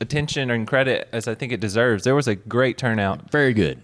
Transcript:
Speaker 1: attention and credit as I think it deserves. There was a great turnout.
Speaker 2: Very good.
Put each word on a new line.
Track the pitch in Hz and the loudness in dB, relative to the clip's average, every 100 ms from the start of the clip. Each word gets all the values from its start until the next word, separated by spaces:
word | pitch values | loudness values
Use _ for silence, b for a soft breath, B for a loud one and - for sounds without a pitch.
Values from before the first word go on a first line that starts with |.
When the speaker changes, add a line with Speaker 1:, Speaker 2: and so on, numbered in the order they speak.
Speaker 1:
attention | 113 147 147 - 131 | -6 -4 -4 -4 -2
and | 117 110 | -2 0
credit | 135 131 120 - | 0 2 0 -4
as | 117 113 | -6 -6
I | |
think | 110 127 | -6 -6
it | 117 | -4
deserves. | 104 104 123 107 | -2 2 2 2
There | 123 | 2
was | 139 127 | 2 2
a | 98 | -2
great | 110 117 127 - | -2 0 0 0
turnout. | 127 110 98 - - | -2 0 0 -2 -2
Speaker 2:
Very | 151 135 | 2 2
good. | 110 82 65 | 4 0 -2